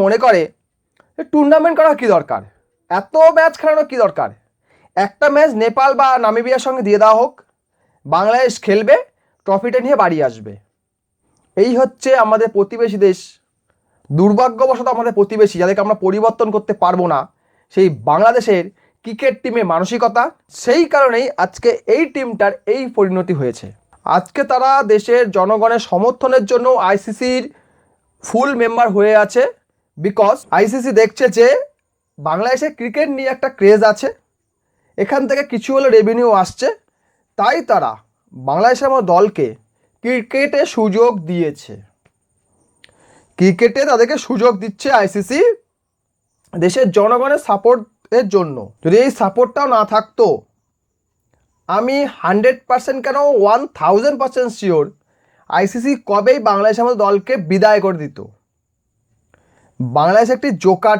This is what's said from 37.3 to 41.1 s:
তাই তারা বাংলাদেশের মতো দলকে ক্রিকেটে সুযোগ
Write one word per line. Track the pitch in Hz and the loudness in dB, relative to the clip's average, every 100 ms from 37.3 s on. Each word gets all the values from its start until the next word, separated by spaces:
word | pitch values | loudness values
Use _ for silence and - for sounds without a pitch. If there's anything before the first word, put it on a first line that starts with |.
| - | -4
তাই | 208 320 240 | -2 -2 0
তারা | 190 123 110 _ _ _ | -2 -2 -8 _ _ _
বাংলাদেশের | 127 131 156 226 247 269 | -12 -6 0 2 2 0
মতো | 262 190 - | 0 2 2
দলকে | 208 202 127 110 _ _ _ _ | 2 -2 -6 -6 _ _ _ _
ক্রিকেটে | 233 247 226 262 285 285 - - | -6 -6 -4 -4 -2 -2 -2 -2
সুযোগ | 214 202 240 | -2 0 0